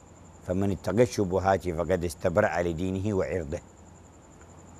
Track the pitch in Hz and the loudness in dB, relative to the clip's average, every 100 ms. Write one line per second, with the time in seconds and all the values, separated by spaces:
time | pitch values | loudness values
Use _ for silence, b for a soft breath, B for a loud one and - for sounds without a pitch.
0 | - - - - - 90 101 90 - 95 | -20 -20 -20 -14 -4 -2 0 -2 -2 2
1 | 123 - 98 92 92 95 87 80 82 92 | 2 2 0 2 2 2 0 -2 0 0
2 | 85 - 95 85 104 82 87 80 92 95 | 0 -2 0 2 2 2 0 0 -2 -2
3 | 101 98 76 90 76 85 - - - - | -2 -2 0 -2 -4 -8 -10 -20 -20 -20
4 | - - - - - - - - | -20 -20 -20 -20 -20 -20 -20 -20